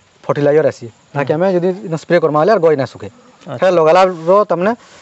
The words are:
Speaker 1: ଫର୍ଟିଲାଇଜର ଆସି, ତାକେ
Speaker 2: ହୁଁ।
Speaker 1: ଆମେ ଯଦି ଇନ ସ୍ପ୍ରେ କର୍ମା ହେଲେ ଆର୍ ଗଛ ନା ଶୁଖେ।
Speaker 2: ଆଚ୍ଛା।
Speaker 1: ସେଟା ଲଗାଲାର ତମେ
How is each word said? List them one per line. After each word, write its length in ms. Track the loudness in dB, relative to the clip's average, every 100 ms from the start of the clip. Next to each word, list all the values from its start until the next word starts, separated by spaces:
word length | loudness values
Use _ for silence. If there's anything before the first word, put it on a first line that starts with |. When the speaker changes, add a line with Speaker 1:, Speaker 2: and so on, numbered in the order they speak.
| _ _
Speaker 1:
ଫର୍ଟିଲାଇଜର 440 | -8 -2 2 2 0
ଆସି, 200 | -6 -20 -20 _
ତାକେ 220 | -8 -4
Speaker 2:
ହୁଁ। 20 |
Speaker 1:
ଆମେ 140 | -2 0
ଯଦି 180 | 0 -2 -6
ଇନ 140 | -8 -10
ସ୍ପ୍ରେ 220 | -2 0
କର୍ମା 200 | 0 0
ହେଲେ 120 | 2
ଆର୍ 100 | 2
ଗଛ 120 | 2 0
ନା 100 | -4
ଶୁଖେ। 240 | -10 -18 -20 _ _
Speaker 2:
ଆଚ୍ଛା। 120 | -14 -4
Speaker 1:
ସେଟା 140 | 0
ଲଗାଲାର 680 | 2 4 4 2 0 0 2
ତମେ 280 | 2 0 -2 -4 -10 -20